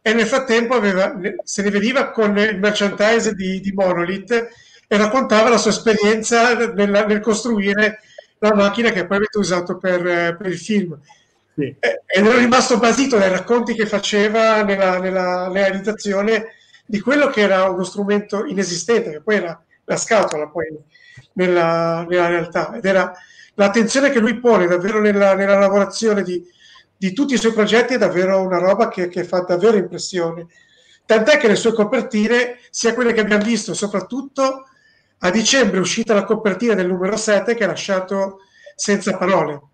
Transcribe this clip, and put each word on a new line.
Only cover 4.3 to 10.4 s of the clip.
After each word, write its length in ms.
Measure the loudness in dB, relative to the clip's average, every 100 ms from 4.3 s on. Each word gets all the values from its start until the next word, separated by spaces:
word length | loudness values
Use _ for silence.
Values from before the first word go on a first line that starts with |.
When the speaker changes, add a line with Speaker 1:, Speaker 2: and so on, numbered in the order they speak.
| -4 -4 -14 _ -20 _
Speaker 1:
e 120 | 0
raccontava 500 | 2 0 2 2 4
la 100 | 4
sua 140 | 2
esperienza 800 | 0 0 2 2 2 0 2 2 2 -2
nella, 320 | 0 2 2 2
nel 160 | 0
costruire 760 | 0 -2 -2 -2 0 2 0 -2 _ -20 _ _
la 140 | 2
macchina 360 | 4 2 2 0
che 180 | -2 -2
poi 100 | -2
avete 220 | -2 -2
usato 380 | -2 -2 -4 -6
per, 280 | -2 -2 0
eh, 300 | 0 -2
per 120 | -4